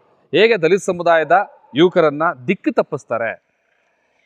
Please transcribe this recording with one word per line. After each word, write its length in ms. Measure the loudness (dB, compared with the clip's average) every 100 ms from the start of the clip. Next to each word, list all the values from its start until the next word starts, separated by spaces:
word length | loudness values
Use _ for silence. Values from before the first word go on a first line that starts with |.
| _ _ -4
ಹೇಗೆ 280 | 0 2 2
ದಲಿತ 180 | 0 0
ಸಮುದಾಯದ 720 | -2 -4 2 2 4 0 0 -10 _
ಯುವಕರನ್ನ 480 | 0 2 2 0 0 -4 -6 -6
ದಿಕ್ಕು 240 | -4 -4
ತಪ್ಪಿಸ್ತಾರೆ, 760 | -4 -4 -6 -8 -6 -6 -10 _ _ _ _ _ _ _ _